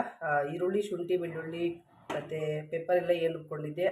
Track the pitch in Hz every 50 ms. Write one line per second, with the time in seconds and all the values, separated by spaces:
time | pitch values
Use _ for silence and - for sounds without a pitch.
0 | - - - - - 151 147 147 143 147 160 170 180 185 190 208 202 - 185 170
1 | 170 170 180 180 170 165 160 160 160 160 165 170 170 170 170 - - _ - -
2 | - - - 151 147 151 160 156 156 151 151 151 151 - 165 165 165 - 180 180
3 | 170 170 175 170 165 165 165 160 156 - 156 151 151 151 147 170 180 190